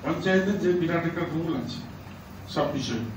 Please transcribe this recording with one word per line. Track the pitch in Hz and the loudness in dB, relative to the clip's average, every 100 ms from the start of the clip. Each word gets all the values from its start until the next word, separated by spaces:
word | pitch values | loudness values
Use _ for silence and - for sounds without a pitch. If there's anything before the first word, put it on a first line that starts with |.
পঞ্চায়েতের | - 165 185 190 190 196 | -2 0 4 4 4 2
যে | 180 | 4
বিরাট | 175 160 170 165 | 4 4 2 0
একটা | 175 | -2
রোল | 156 160 165 139 | -2 0 0 -2
আছে | 117 - - - - - - - - | -2 -6 -10 -12 -14 -14 -14 -14 -6
সব | - 147 | -2 0
বিষয়ে, | - - 113 113 | 0 -2 -2 -4